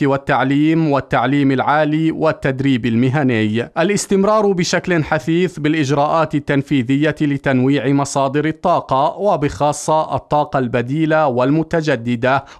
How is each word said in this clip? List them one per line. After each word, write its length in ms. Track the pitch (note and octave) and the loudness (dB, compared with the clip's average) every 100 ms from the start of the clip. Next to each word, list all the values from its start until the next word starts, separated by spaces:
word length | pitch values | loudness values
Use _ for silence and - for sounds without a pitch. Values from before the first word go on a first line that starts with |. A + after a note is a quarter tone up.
والتعليم 880 | C#3+ C3+ - - C3 C#3+ D#3 E3 D#3 | 0 0 0 0 2 2 2 2 2
والتعليم 640 | C#3 - C#3 B2 C#3+ C#3 | 0 0 0 2 2 2
العالي 580 | B2+ A#2+ D3+ D3+ D#3 D#3+ | 2 2 2 2 0 0
والتدريب 760 | D#3 D#3 D3+ D3 C3 C#3 B2+ A#2 | 0 -2 0 -2 -2 0 0 0
المهني. 760 | A2+ C3 D3+ C3 A2+ A2 A2+ | 0 2 2 0 2 0 -2
الاستمرار 920 | A#2 - F3 G3+ - G3 G3 G#3+ G3+ | -4 -2 0 0 0 0 2 2 2
بشكل 520 | F3+ E3+ F3 F3+ E3+ | 0 0 -2 0 -2
حثيث 540 | D3 D#3 E3 E3+ F3+ - | 0 -2 0 0 0 -2
بالإجراءات 760 | D3+ D#3+ C3 C#3+ D3+ D#3+ D#3 | -2 0 0 0 0 0 0
التنفيذية 840 | D3 - C#3+ - C#3 A#2 C#3 D3+ D3 | -2 -2 -2 0 -2 0 0 0 0
لتنويع 680 | D3 C#3 D3 C3 C3 C#3+ B2 | -2 -2 0 0 2 0 0
مصادر 560 | C#3+ C3+ C#3+ C3+ C#3+ | 0 0 -2 0 0
الطاقة، 880 | D3+ D#3 F3+ D#3 - C3 D#3 E3 G#3 | -2 -2 0 0 0 0 0 0 -2
وبخاصة 840 | E3 C#3+ - D3 C#3+ - D#3 D#3 | 0 -2 -2 -2 -2 0 0 0
الطاقة 440 | C3+ - D3 D3 C#3 | -4 -2 -2 0 -2
البديلة 680 | B2 B2 A#2+ D3+ D#3 D#3 D3+ | -2 -2 -2 -2 0 2 0
والمتجددة، 1200 | B2 C3 D#3 D#3 E3+ D3+ B2 A#2 A#2+ B2+ C3+ - | 0 0 0 0 -2 -2 -2 -2 -2 0 0 -4